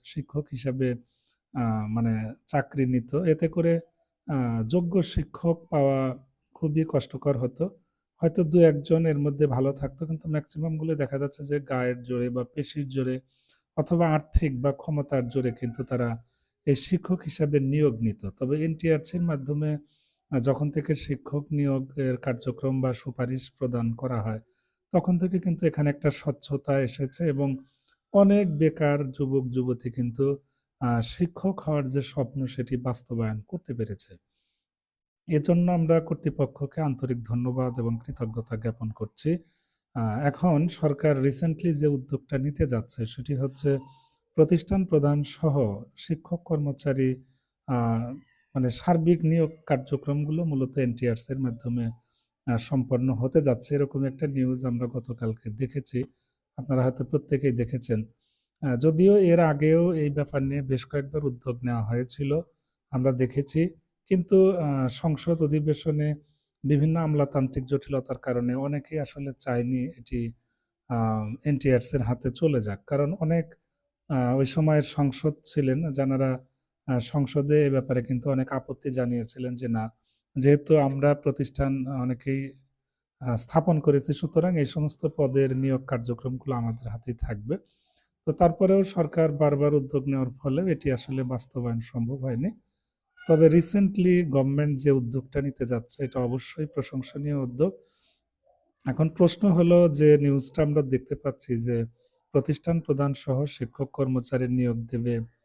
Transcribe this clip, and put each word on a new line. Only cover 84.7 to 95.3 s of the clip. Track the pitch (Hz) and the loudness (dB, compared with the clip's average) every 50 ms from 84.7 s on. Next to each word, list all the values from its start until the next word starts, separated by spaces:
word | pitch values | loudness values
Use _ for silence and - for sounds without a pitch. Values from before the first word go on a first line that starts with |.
| - 160 151 147 - - - 160 - | -2 -2 -2 -4 -4 -4 -6 -4 0
পদের | - 143 131 127 139 139 131 131 | 0 0 2 2 2 2 2 0
নিয়োগ | 131 131 135 131 131 135 | 0 0 0 0 -2 -2
কার্যক্রমগুলো | - 131 120 117 120 117 117 - 127 127 127 - 135 127 | -4 -4 -4 -4 -6 -8 -6 -6 -8 -8 -6 -6 -6 -4
আমাদের | 120 117 113 113 117 123 113 | -4 -2 -4 -4 -6 -8 -10
হাতেই | 107 113 - 127 117 | -10 -10 -8 -10 -8
থাকবে।" | - - - 113 104 104 117 165 196 _ _ _ _ _ _ _ _ _ _ _ _ - | -6 -6 -6 -6 -8 -6 -6 -6 -6 _ _ _ _ _ _ _ _ _ _ _ _ -4
তো | 160 | -4
তারপরেও | 156 - 175 170 170 - 190 185 190 196 190 | 2 4 4 4 4 4 4 4 6 4 4
সরকার | 190 - 175 160 151 - 165 160 156 | 2 0 -2 -2 0 2 2 2 2
বারবার | 147 143 151 147 143 139 147 147 147 | 2 2 4 4 4 4 4 4 4
উদ্যোগ | 147 131 131 - 139 135 139 | 2 0 0 -2 -2 0 0
নেওয়ার | 135 131 131 127 | 0 0 -2 -4
ফলে | 127 - - 139 131 156 190 190 | -4 -6 -4 -2 0 0 0 0
এটি | 156 147 - 143 | 0 0 0 -2
আসলে | 127 120 - - 135 131 | -2 -2 -4 -6 -4 -4
বাস্তবায়ন | 131 123 127 117 - - - 127 120 120 117 117 | -2 -2 -4 -6 -6 -8 -8 -6 -4 -2 -2 -4
সম্ভব | 117 - - 123 117 117 139 | -6 -6 -4 -4 -4 -4 -4
হয়নি। | 135 131 135 120 113 147 214 220 - _ _ _ _ _ _ _ _ _ _ _ _ - - | -4 -4 -4 -2 -2 -2 -4 -4 -6 _ _ _ _ _ _ _ _ _ _ _ _ 2 4
তবে | 160 156 165 160 | 6 8 8 8
রিসেন্টলি | 160 175 165 - - 202 202 190 202 - 175 180 180 180 175 | 8 6 4 4 2 2 2 2 2 2 4 4 4 4 2
গভর্নমেন্ট | 147 131 139 131 135 139 143 151 147 147 131 | 2 2 2 2 2 2 2 0 0 0 0
যে | 135 143 | 4 4
উদ্যোগটা | 139 135 123 117 123 131 131 - | 4 4 2 -2 -4 -6 -6 -4